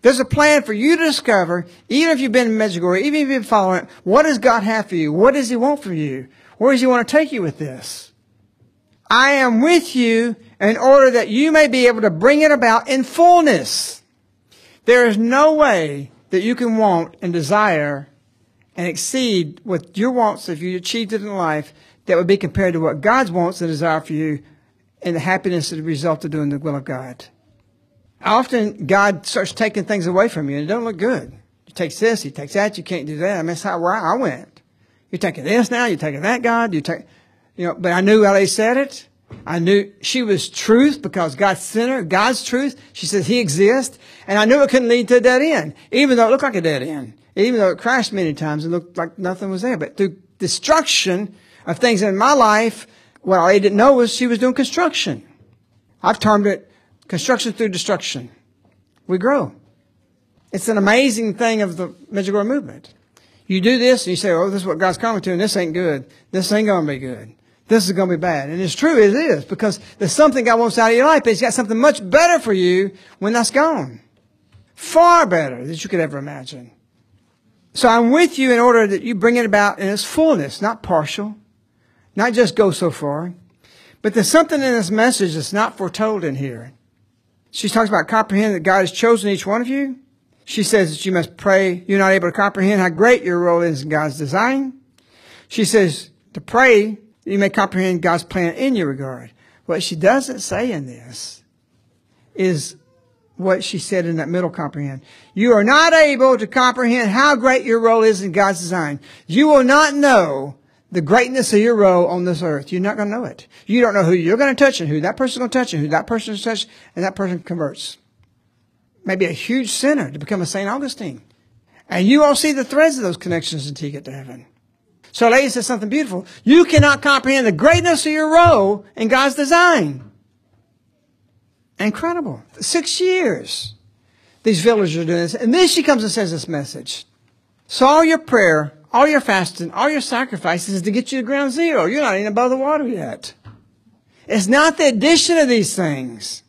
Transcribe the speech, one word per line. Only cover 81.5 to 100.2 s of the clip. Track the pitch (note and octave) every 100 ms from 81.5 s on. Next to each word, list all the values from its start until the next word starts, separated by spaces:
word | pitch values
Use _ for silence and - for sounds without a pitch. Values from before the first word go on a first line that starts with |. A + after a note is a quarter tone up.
| _ _ _ _ _ _ -
not | A#3
just | A#3 A3+ -
go | G3+
so | D3+ F3
far. | C3 C#3+ D3 F3 F3 _ _ _ _ _ _
But | G#3+
there's | A3+ G3+
something | D#4 D#4+ D4+
in | C4+
this | A#3+ F3
message | G#3+ A#3+ B3 F#3+ D#3
that's | C#3+
not | G3 A3 -
foretold | F#3 - A3 G#3+
in | E3 C3+
here. | C#3 A#2 B2 _ _ _ _ _ _ _ _ -
She | G#3
talks | A3+ A3
about | G3 D#3
comprehend | A3 G#3+ G3 A3 F#3+
that |
God | D#3+ F#3+
has | F3+
chosen | - A3+ A#3 G3+
each | F#3+ F#3+
one | A3
of | B3
you. | C#4 C#4 B3+ _ _ _ _
She | - -
says | G3 A3 F3
that | D3+ F#3+
you |
must | F3+ D#3 -
pray. | G3+ F#3+ F#3+ F3+ F3+
You're | G3
not | F#3+
able | F#3+ F3
to |
comprehend | - G3+ G3 F#3+ G#3
how | F3+
great | D#3+ A3+ B3
your | F3+ F3
role | F3 E3+
is | E3+ C#3+
in | D3
God's | D3+ D3+ C#3
design. | D3 F3+ A#3 C4+ C4+ B3+ _ _ _ _ _ - _
She | -
says | G#3 A3 F#3 C#3+ - _ _
to | -
pray | - A#3 C4 A3 G#3+ G#3 _ _
that | -
you | G3
may | G3
comprehend | G3 G3 F#3 F#3 F3
God's | F3 E3+
plan | E3+ F#3 E3+ E3+
in | C4 A#3+
your | D#3
regard. | C3+ C3+ B2 A#2+ _ _ _ -
What | E3+
she | F3+ E3
doesn't | F#3 C4